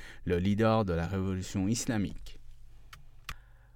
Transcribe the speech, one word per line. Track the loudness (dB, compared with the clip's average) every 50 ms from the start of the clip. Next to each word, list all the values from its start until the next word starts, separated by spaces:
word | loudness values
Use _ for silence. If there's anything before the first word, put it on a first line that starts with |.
| -14 -14 -12 -6 0
le | 2 2 4
leader | 4 4 4 6 6 6 6 6 4
de | 2 2
la | 0 0
révolution | 0 0 0 0 0 0 -2 -2 -2 0 0 2
islamique. | 2 2 0 0 0 0 0 0 -2 -4 -6 -10 -10 -12 -12 -14 -14 -14 -14 -16 -18 -18 -18 -18 -18 -18 -18 -18 -18 -18 -16 -14 -14 -14 -14 -16 -20 -20 -20 -20 -20 -20